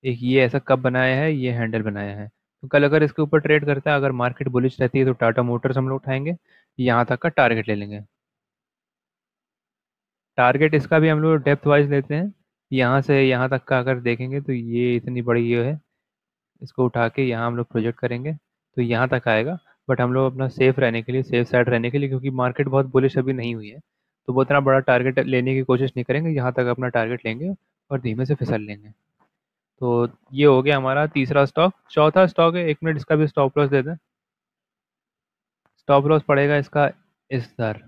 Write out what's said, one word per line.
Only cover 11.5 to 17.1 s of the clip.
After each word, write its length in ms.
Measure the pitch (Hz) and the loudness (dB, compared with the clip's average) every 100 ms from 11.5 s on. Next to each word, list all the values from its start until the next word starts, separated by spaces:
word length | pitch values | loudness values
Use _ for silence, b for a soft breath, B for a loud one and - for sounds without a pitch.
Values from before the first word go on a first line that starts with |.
| 143 147 | 0 2
वाइज 220 | 147 143 | 2 4
लेते 240 | 143 139 147 | 0 -2 -6
हैं, 180 | 202 - _ _ _ | -6 -10 _ _ _
यहाँ 300 | 131 123 135 | 0 2 2
से 200 | 135 139 | 2 2
यहाँ 260 | 131 123 131 | 4 2 0
तक 140 | 131 | -4
का 160 | - 131 | 0 -2
अगर 200 | 123 127 | 0 -2
देखेंगे 400 | 120 117 127 139 | -2 -4 -4 -8
तो 120 | 139 | -6
ये 420 | 127 117 117 123 120 | -6 -4 -2 0 -2
इतनी 260 | 123 123 | -4 -6
बड़ी 260 | 120 120 117 | -2 0 0
ये 140 | 120 120 | -2 -2
है, 140 | 151 _ _ _ _ _ _ _ _ | -6 _ _ _ _ _ _ _ _
इसको 240 | 127 - 127 | -14 -2 -2
उठा 220 | 120 | 0
के 140 | 117 | -2